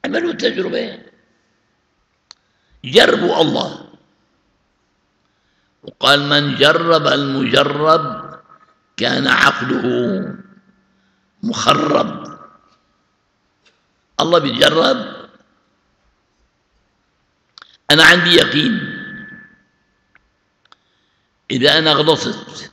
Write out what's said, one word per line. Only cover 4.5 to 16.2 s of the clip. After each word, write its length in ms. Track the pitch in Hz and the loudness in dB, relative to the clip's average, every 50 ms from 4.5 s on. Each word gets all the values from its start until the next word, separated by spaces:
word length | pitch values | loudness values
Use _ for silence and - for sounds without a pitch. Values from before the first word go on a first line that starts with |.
| _ _ _ _ _ _ _ _ _ _ _ _ _ _ _ _ _ _ _ _ _ _ _ _ _ _ - | _ _ _ _ _ _ _ _ _ _ _ _ _ _ _ _ _ _ _ _ _ _ _ _ _ _ -20
وقال: 460 | - _ _ - 131 143 143 143 143 | -20 _ _ 2 2 2 2 2 0
"من 260 | 147 143 147 143 131 | 0 0 0 -2 0
جرب 520 | 127 139 147 160 165 170 165 165 156 147 | 2 2 4 4 2 2 2 0 2 2
المجرب 960 | - - 143 143 139 135 135 127 113 117 139 143 143 143 147 151 156 160 165 156 135 - - - - - - _ _ - _ _ _ _ _ _ _ _ | 0 0 0 -2 -2 -2 -2 -2 2 2 2 2 2 -2 0 2 2 2 2 0 -4 -10 -12 -14 -16 -20 -20 _ _ -20 _ _ _ _ _ _ _ _
كان 300 | - 113 123 131 135 131 | -4 -4 -2 -2 -2 0
عقله 580 | - 131 139 135 135 - - 123 131 127 - - 127 - - 247 220 190 190 - - - - - - - _ _ _ _ _ _ _ _ _ _ _ _ _ _ _ _ _ - | 0 2 4 2 2 0 -2 -6 -4 -4 -2 -2 -2 -2 -2 -2 -2 -4 -4 -6 -8 -12 -16 -20 -20 -20 _ _ _ _ _ _ _ _ _ _ _ _ _ _ _ _ _ -8
مخرب". 960 | 226 - - - - - - - - - - - - - - - - - - - - _ _ _ _ _ _ _ _ _ _ _ _ _ _ _ _ _ _ _ _ _ _ _ _ _ _ _ _ _ _ _ _ _ - | -6 -6 -4 -2 -2 -2 -2 -2 -2 -2 -2 -2 -4 -8 -14 -16 -18 -20 -20 -20 -20 _ _ _ _ _ _ _ _ _ _ _ _ _ _ _ _ _ _ _ _ _ _ _ _ _ _ _ _ _ _ _ _ _ -6
الله 200 | 147 165 175 165 | -2 0 0 0
بيجرب. 880 | 147 135 113 123 139 147 151 165 - 135 131 120 104 - - - - - _ _ _ _ _ _ _ _ _ _ _ _ _ _ _ _ _ _ | 0 -2 0 2 2 2 4 2 2 2 0 -2 -4 -12 -14 -16 -20 -20 _ _ _ _ _ _ _ _ _ _ _ _ _ _ _ _ _ _